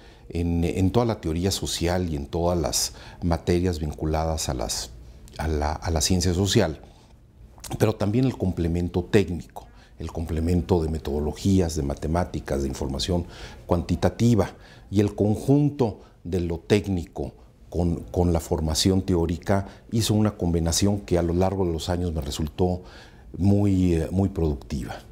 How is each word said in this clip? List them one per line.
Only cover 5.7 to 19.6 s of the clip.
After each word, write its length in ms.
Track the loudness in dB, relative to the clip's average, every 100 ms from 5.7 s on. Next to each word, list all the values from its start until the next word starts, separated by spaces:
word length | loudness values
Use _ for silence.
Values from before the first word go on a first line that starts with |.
a 180 | -4 -2
la 100 | 0
ciencia 320 | 2 2 2
social, 480 | 2 2 4 2 -2 -14 -20 -20 -20 -20 -20 -20 -18 -12 0
pero 180 | 0 2
también 280 | 0 0
el 140 | 0 0
complemento 680 | -2 0 -2 0 -2 -4
técnico, 600 | 2 2 2 -4 -8 -18 -20 -20 -20 -14
el 120 | -10
complemento 720 | -8 -4 -2 2 0 4 2
de 60 | 2
metodologías, 880 | -4 -4 -4 -4 -2 2 4 2 -2
de 60 |
matemáticas, 800 | -4 -4 -2 0 0 -6 -4 -4
de 60 | -4
información 580 | -4 -6 -4 -2 -2 -2 -12 -18 -16 -2
cuantitativa 840 | -2 0 0 0 2 4 4 2 -4 -20 -20 -2
y 100 | 2
el 140 | 2
conjunto 880 | 2 0 0 2 4 2 0 -2 -2 -18 -16
de 160 | -4 -2
lo 180 | -2 -4
técnico 760 | 2 2 2 -4 -4 -8 -10 -10 -20 -20 -6
con, 300 | 0 0 0 -2
con 220 | 2 2
la 80 | 2
formación 640 | 0 -2 0 2 4 2
teórica 680 | 2 2 2 -2 0 0